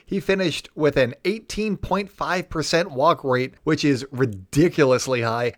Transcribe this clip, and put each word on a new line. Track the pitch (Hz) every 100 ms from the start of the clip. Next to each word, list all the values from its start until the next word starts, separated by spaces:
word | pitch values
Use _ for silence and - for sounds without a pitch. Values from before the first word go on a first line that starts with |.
| -
He | 196
finished | 170 190 180 - - -
with | 151 139
an | 120 - 180
eighteen | 220 - - 214 190
point | - 190 202
five | - 151 180 175
percent | 165 147 165 180
walk | 127 156 160 135
rate, | 127 127 _ 151
which | 156
is | 147 135 139
ridiculously | 123 127 98 92 139 170 170 135 123 - 123
high. | 117 117 120